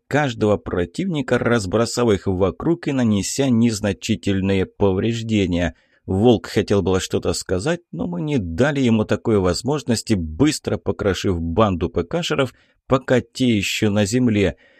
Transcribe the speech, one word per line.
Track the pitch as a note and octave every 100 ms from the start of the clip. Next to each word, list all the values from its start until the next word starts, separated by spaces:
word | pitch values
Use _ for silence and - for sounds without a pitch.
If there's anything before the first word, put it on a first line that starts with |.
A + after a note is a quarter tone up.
| -
каждого | C#3 D3 A#2 G#2+ G2+
противника, | - F#2 F2 - F#3+ D#3 C3+ B2
разбросав | A#2+ A#2+ F#2+ G#2+ A#2 - A#2+
их | G2 -
вокруг | F#2 F#2+ - D3 E3+ D3+
и |
нанеся | C3+ A#2+ G#2 F#2 - C#3
незначительные | A#2 A#2 G#2+ G2+ F#2+ - G#2+ - G2 F#2+ G2 F2+
повреждения. | - G2+ F#2+ G#2+ A#2 A2+ A2 F#2 F2 E2+ - _ _ -
Волк | F#2+ A#2 G#2+ -
хотел | - G2+ G#2
было | F2+ F#2
что-то | - G2+ F#2
сказать, | E2+ - F#2 A#2 F3 _
но | D#3+ F3
мы | F3
не | D#3 C#3+
дали | F2+ E2 C#3 C#3+
ему | B2+ A2
такой | G#2+ G#2 - G#2
возможности, | F#2 E2+ A#2 D3 - A#2 -
быстро | G#2 D#2+ D#2 D3 C#3+ - G#2+
покрошив | - G2+ G#2 F2+ - F2
банду | E2 E2 A2 F2+ E2
П | -
К | F2 E3+
шеров, | E3+ D3+ C3 - _ _ -
пока | C3+ - B2+
те | - - C3 A2
ещё | F2+ - G#2+
на | G2+
земле. | G#2 B2 B2 G#2 F#2+ - _ _